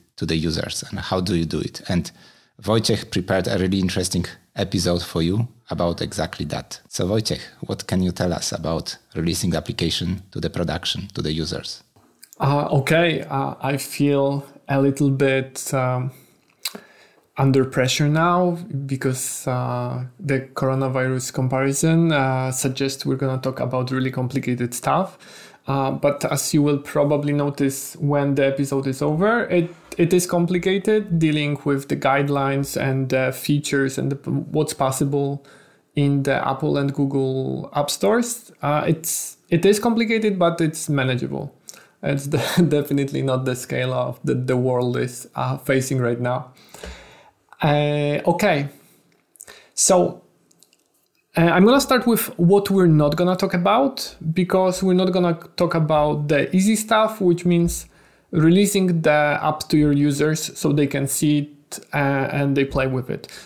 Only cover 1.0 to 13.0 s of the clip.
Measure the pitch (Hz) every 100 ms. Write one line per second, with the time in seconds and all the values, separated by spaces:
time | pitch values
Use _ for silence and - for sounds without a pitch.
1 | - 92 90 87 82 80 - - - 90
2 | - - - _ _ - 104 113 113 104
3 | - 92 87 95 92 92 92 98 92 95
4 | 90 92 - - _ - 92 95 87 87
5 | - 85 82 104 120 - - 87 87 82
6 | - - 78 - 76 76 - - _ -
7 | 92 107 107 - - - - 95 - 92
8 | 90 87 90 - - - 80 80 - -
9 | _ 80 82 85 92 78 - - 82 -
10 | 87 92 - - 80 - 82 78 - -
11 | 101 - 78 78 78 - - - _ _
12 | _ _ - - 139 143 - 143 - 160